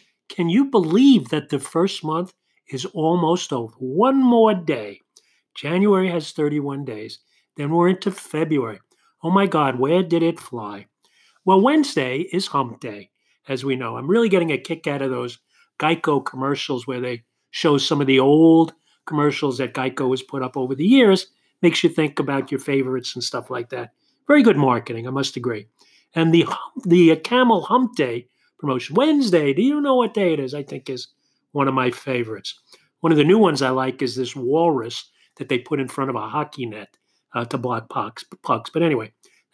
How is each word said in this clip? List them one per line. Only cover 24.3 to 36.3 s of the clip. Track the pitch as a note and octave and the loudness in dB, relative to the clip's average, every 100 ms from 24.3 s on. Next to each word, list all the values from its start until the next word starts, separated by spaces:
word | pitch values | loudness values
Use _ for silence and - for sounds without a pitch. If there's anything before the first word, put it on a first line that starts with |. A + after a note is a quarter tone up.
| D4 | 6
good | A3+ D3+ | 6 6
marketing, | C#3 A#2+ A#2 A#2 B2 | 4 2 -2 -8 -8
I | |
must | C3+ C3+ - | -6 -6 -6
agree. | B2 G#2+ G2+ _ _ _ _ | -6 -6 -10 _ _ _ _
And | E3 E3 | -2 2
the | E3+ - | 4 2
hump, | - - - F3+ | -4 -12 -8 2
the, | F3 E3 | 6 6
uh, | D#3+ | 4
Camel | - B3 B3 G3+ | 2 2 4 2
Hump | D#3+ B3 B3+ - | 2 0 0 -2
Day | C3 A#2 - _ _ _ | -4 -4 -12 _ _ _
promotion, | D3 B2+ - D#3+ | -4 -4 -2 0
Wednesday, | D4 D4+ A#3+ F3 C#3+ | 2 2 2 2 2
do | C#3 | 2
you | B3 D4 | 2 0
know | C#4+ | 2
what | B3+ A3+ | 2 0
day | - F#3 | 0 0
it | D#3 | 0
is? | C3 | -4
I | D3 | -8
think | C#3 C#3+ - | -10 -12 -10
is | B2+ - _ _ _ _ | -12 -12 _ _ _ _
one | D3 C3+ | -2 -2
of | |
my | C3 B2 | 0 -2
favorites. | B2 - B2 A2+ G#2 - - _ _ _ _ | -4 -6 -6 -6 -10 -14 -18 _ _ _ _
One | E3 | 0
of | D#3 | 4
the | |
new | D3 G#3 | 6 6
ones | G3 C#3+ | 4 2
I | C3 | 0
like | C3 C3 C3 | 0 -2 -4
is | B2+ A2+ | -4 -4
this | A#2+ | -8
walrus | C#3 B2 D3+ E3+ C#3 A2+ - - _ _ - | -6 -2 0 2 0 -4 -12 -16 _ _ -14
that | B2 | -4
they | C3 | -4
put | B2+ D3 | -4 -6
in | B2+ | -4
front | - C3+ | -6 -6
of | B2 | -6
a | |
hockey | G#2 | -6